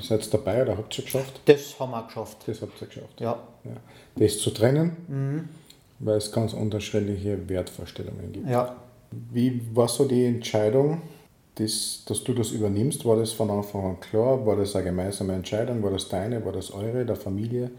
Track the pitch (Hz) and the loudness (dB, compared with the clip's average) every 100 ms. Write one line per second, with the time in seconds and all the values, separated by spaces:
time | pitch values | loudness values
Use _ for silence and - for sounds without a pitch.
0 | - 110 - 107 95 110 127 95 - - | 0 0 2 0 2 2 2 0 -4 -8
1 | - 131 135 - - 143 - - 127 117 | -2 -2 -4 0 6 6 6 -8 -6 -6
2 | 113 - 104 - - 110 101 - 107 110 | -8 -10 -10 -10 -8 -8 -8 -12 -14 -14
3 | 110 - 117 120 - - 120 117 - - | -16 -6 -4 -4 -8 -18 -14 -14 -16 -20
4 | - - 107 - 113 - 117 143 165 170 | -14 2 2 4 -2 4 4 4 2 -2
5 | - 139 135 147 165 - - - _ _ | -8 -4 -4 -4 -8 -16 -20 -20 _ _
6 | 107 107 - - 110 - 110 107 - 107 | 0 2 2 0 0 0 -2 -2 -2 -2
7 | 101 101 98 98 90 92 90 - - - | 0 -2 -2 -4 -2 -4 -4 -8 -12 -10
8 | - - 92 - 185 123 123 - - - | -10 -10 -10 -8 0 0 0 -6 -18 -20
9 | _ 117 117 120 123 120 113 113 117 - | _ -14 -6 0 2 2 0 4 4 4
10 | 139 123 123 117 - 110 107 127 143 165 | 4 4 4 2 0 2 4 6 4 2
11 | - - - _ _ - 107 - - - | -6 -18 -20 _ _ -4 -2 -2 -4 -8
12 | - 107 - 120 113 117 104 98 131 - | -4 -4 0 0 0 0 0 2 2 0
13 | 117 110 113 - 110 101 101 101 95 92 | 4 4 4 0 0 0 -2 -4 -4 -4
14 | - 107 120 135 110 101 98 95 90 90 | -2 2 4 4 4 2 2 0 0 0
15 | 95 98 95 92 90 107 123 120 101 98 | -2 -2 -2 -2 -2 -2 0 0 0 -2
16 | - 95 104 117 101 95 92 98 107 123 | -2 -4 -2 -2 -2 -4 -6 -6 -4 -2
17 | 113 104 101 98 113 123 123 | -2 -2 -2 -4 -2 -4 -4